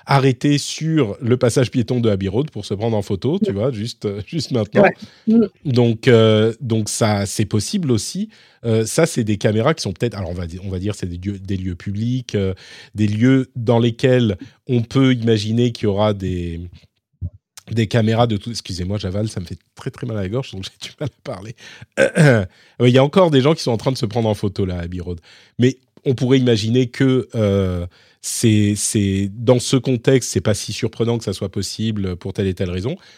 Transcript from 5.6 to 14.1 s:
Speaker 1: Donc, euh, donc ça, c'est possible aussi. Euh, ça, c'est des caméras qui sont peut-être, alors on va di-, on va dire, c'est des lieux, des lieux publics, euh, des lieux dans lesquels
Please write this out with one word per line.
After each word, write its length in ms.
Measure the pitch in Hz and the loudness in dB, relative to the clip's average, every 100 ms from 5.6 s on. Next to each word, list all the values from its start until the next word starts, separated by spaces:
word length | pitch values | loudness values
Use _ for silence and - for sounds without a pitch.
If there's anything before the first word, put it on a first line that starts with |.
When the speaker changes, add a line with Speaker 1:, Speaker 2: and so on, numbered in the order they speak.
| 151 | -2
Speaker 1:
Donc, 420 | 120 120 113 131 | 2 2 2 4
euh, 480 | 117 110 107 110 110 | 6 6 4 2 -2
donc 300 | 120 113 107 | -2 -2 -2
ça, 380 | - 110 101 98 | 0 0 0 -2
c'est 180 | - 104 | -4 -2
possible 460 | 107 - 208 151 | -2 -2 -2 0
aussi. 380 | 113 - 185 214 - _ _ 117 | -2 -2 -8 -10 -14 _ _ -2
Euh, 180 | 110 | 0
ça, 220 | 110 - 165 | 0 0 0
c'est 180 | - | 0
des 140 | 110 104 | -2 0
caméras 380 | 120 107 127 156 | 0 2 0 0
qui 80 | |
sont 100 | 104 | -4
peut-être, 240 | 87 120 101 | -4 -4 -4
alors 140 | 90 | -6
on 20 | |
va 140 | 87 85 | -6 -8
di-, 120 | 85 | -10
on 60 | 95 | -8
va 100 | 92 | -6
dire, 160 | 101 - | -6 -6
c'est 100 | 90 | -8
des 120 | 87 | -8
lieux, 200 | 98 98 | -8 -8
des 200 | 98 95 | -6 -6
lieux 180 | 92 87 | -6 -8
publics, 580 | 104 101 117 127 120 | -8 -6 -4 -4 -4
euh, 220 | 104 95 92 - - - 104 | -2 -2 -4 -12 -20 -10 -2
des 100 | 107 | 0
lieux 460 | 107 127 135 127 127 | 2 4 4 0 -2
dans 220 | 117 117 | 2 2
lesquels 600 | 120 117 131 | 2 2 2